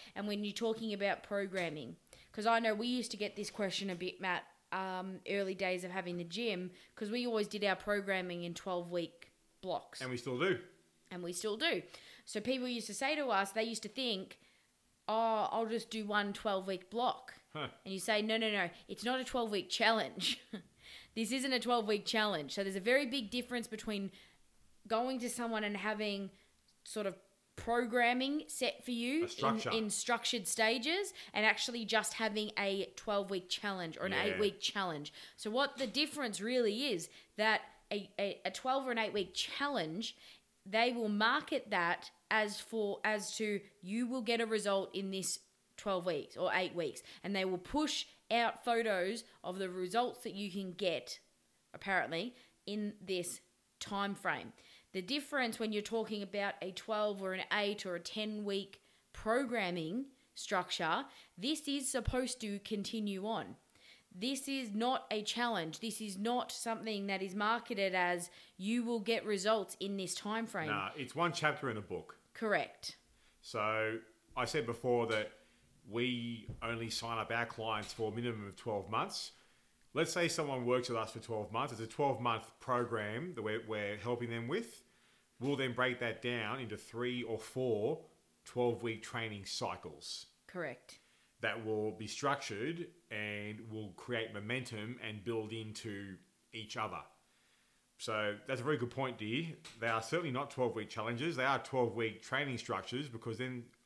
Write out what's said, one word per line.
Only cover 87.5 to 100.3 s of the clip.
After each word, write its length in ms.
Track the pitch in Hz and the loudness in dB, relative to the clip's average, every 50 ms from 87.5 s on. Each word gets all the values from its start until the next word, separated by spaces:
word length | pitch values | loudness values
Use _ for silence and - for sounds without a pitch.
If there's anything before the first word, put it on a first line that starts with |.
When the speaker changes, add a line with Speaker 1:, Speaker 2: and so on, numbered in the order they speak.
| - 131 127 123 107 101 107 - - 160 - - - _ _ _ _ _ - | -2 0 2 2 4 4 2 2 0 -2 -6 -12 -20 _ _ _ _ _ -16
Speaker 2:
twelve-week 580 | - - 123 123 120 117 - 120 113 107 104 | -6 0 2 2 2 2 2 0 -2 -4 -4
training 440 | - - - 117 113 110 104 101 95 | -6 -6 -4 -4 -4 -4 -6 -8 -8
cycles. 800 | - - - 123 92 90 - - 82 73 71 - - - - - - _ _ _ | -6 -4 -2 -2 -2 -4 -4 -8 -12 -12 -12 -10 -10 -10 -10 -10 -14 _ _ _
Speaker 1:
Correct. 520 | - - 180 160 135 120 - - - - - _ _ _ _ _ _ _ - | -12 -8 -6 -6 -6 -8 -10 -14 -20 -20 -20 _ _ _ _ _ _ _ -2
Speaker 2:
That 240 | 113 110 104 117 110 | 0 0 0 0 0
will 280 | 110 110 107 107 107 | 0 2 2 2 0
be 140 | 104 - 110 | -2 -4 -6
structured 800 | 101 - - 143 139 147 - - - 104 101 120 156 170 175 165 - - - _ - | -8 -4 0 2 2 2 2 -2 -4 -4 -2 -2 -2 -4 -4 -8 -10 -14 -18 _ -8
and 500 | 113 107 104 104 104 104 104 107 107 104 113 110 | -4 -4 -2 -2 -4 -4 -6 -6 -8 -10 -10 -8
will 220 | 107 110 107 98 - | -8 -6 -6 -8 -10
create 360 | - - - 120 113 113 110 | -10 -6 -4 -2 -2 -2 -4
momentum 640 | 107 101 104 107 123 131 117 - 117 104 104 117 127 - 107 | -6 -6 -4 -2 -2 -2 -4 -4 -6 -6 -6 -6 -8 -8 -8
and 180 | 110 107 104 92 | -8 -8 -6 -4
build 280 | 120 117 110 107 107 | -2 -2 -2 -2 -2
into 640 | 113 113 110 110 107 - - 110 101 98 101 98 92 87 - _ _ _ _ _ | -4 -6 -8 -8 -8 -8 -8 -6 -6 -6 -8 -10 -12 -14 -16 _ _ _ _ _
each 240 | - 113 107 104 - | -12 -10 -10 -6 -4
other. 220 | 120 110 101 90 76 - - - _ _ _ _ _ _ _ _ _ _ _ _ _ _ _ _ - | -2 -2 -2 -4 -6 -10 -12 -18 _ _ _ _ _ _ _ _ _ _ _ _ _ _ _ _ -8
So 360 | - 113 110 107 107 104 104 104 - | -4 -2 0 2 2 0 0 -2 -4
that's 140 | - 131 120 | -4 -4 0
a 40 | 120 | 2
very 120 | 151 151 120 | 2 2 2
good 120 | 120 117 | 0 -2
point, 280 | - 135 135 127 117 - | -2 -2 -2 -2 -2 -4
dear. 280 | 107 107 117 143 165 160 - - - - - 113 | -2 -2 0 -2 -2 -4 -8 -12 -16 -18 -6 -2
They 80 | 113 117 | 2 2
are 140 | 113 113 | 2 2
certainly 280 | 110 - 160 175 170 143 | 2 2 0 0 0 0